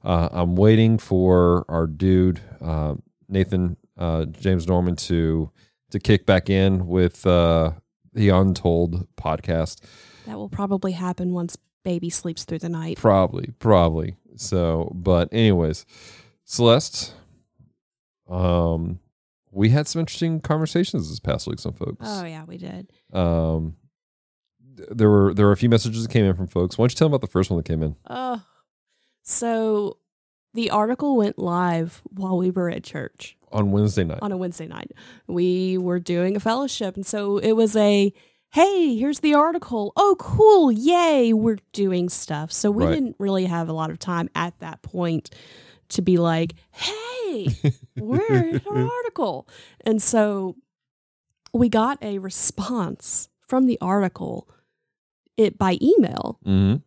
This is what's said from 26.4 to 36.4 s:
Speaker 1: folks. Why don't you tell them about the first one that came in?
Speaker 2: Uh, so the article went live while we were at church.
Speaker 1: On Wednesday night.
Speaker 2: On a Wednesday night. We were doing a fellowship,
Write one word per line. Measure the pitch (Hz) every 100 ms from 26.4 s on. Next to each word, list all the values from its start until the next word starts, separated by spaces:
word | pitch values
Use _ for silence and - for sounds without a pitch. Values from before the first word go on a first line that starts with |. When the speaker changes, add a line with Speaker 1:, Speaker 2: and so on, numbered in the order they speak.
| 90
Speaker 1:
folks. | - 90 -
Why |
don't | 123
you | -
tell | 160
them |
about | 139 107
the |
first | 90 92
one | 87
that | 78
came | 80
in? | 78 - -
Speaker 2:
Uh, | 247 254 240 _ _ _ _ _ _ _ _
so | - - 233 226 220 214 202 - _ _ _ _ _
the | 226 226
article | 208 214 254 294 262
went | 202 -
live | 185 175 180 170 165 - -
while | 190 190 180
we | 185
were | 185 175
at | -
church. | - 151 131 _ - _ _
Speaker 1:
On | 107 101
Wednesday | 101 104 101 85
night. | 78
Speaker 2:
On | 208
a | 185
Wednesday | - 175 -
night. | - - - - - -
We | 175 180 180 185 185
were | 180 180
doing | 175 175 180
a |
fellowship, | 202